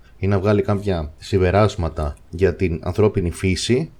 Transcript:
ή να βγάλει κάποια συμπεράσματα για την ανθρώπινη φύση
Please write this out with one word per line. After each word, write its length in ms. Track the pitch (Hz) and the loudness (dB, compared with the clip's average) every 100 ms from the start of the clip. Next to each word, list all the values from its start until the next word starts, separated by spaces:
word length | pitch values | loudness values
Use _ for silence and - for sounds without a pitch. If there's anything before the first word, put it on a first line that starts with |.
| - - | -18 -4
ή 100 | 95 | 0
να 120 | 101 | 0
βγάλει 220 | 98 104 | 2 2
κάποια 520 | 104 104 101 85 76 - | 2 -2 0 -2 -4 -10
συμπεράσματα 1000 | - 98 90 98 107 - 82 80 73 - - | -2 2 4 4 2 0 -6 -4 -6 -6 -10
για 260 | 85 92 78 | 0 0 2
την 240 | 90 82 | -2 -2
ανθρώπινη 480 | - 90 104 101 87 | -4 2 2 2 -4
φύση 600 | - 98 87 - 123 160 | -2 -2 0 0 -2 -2